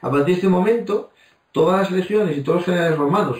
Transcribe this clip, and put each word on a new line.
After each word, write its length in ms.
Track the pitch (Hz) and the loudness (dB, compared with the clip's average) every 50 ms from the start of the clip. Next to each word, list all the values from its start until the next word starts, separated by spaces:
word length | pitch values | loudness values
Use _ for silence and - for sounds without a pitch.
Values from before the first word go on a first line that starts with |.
a 80 | - 131 | -6 -2
partir 180 | 139 143 143 | 0 0 0
de 60 | 175 185 | 0 0
este 140 | 180 190 | 0 2
momento, 640 | 190 180 180 190 220 233 233 190 196 208 - - - _ _ _ _ _ _ _ _ | 2 2 2 2 2 0 0 -2 -2 -4 -4 -4 -8 _ _ _ _ _ _ _ _
todas 300 | - 135 160 175 190 196 | 0 0 2 2 2 2
las 100 | 190 190 | 0 0
legiones 460 | 185 185 185 196 208 214 202 165 147 | -2 -2 -2 0 0 0 0 0 -2
y 40 | 139 | -4
todos 160 | 131 160 170 175 | -2 -2 -2 0
los 60 | - | 0
generales 320 | 185 180 175 170 165 156 | 0 -2 0 0 0 0
romanos, 420 | 147 143 143 185 208 180 131 123 | 0 0 0 0 0 0 -2 -4